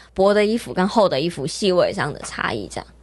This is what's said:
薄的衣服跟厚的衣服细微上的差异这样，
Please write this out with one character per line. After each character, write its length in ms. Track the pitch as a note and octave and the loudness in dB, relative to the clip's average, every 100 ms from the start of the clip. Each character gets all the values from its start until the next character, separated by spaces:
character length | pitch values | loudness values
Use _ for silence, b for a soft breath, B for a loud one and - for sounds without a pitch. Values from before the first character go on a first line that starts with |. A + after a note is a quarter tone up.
| B | B
薄 200 | - G3 | 2 4
的 120 | G#3 G#3 | 4 2
衣 120 | A3+ | 0
服 160 | - | -4
跟 140 | F3+ F#3+ | -2 0
厚 220 | A3+ F#3 | 4 2
的 100 | C3+ | 2
衣 80 | E3+ | -2
服 180 | C#3+ C#3 | -4 -8
细 260 | - G3+ | -2 0
微 200 | F3+ F2 | 4 2
上 220 | F3+ C#3+ | 0 -6
的 60 | - | -6
差 340 | - - - | -12 -6 -4
异 140 | G#2+ F2+ | -4 -8
这 80 | - | -12
样， 80 | - - | -14 -18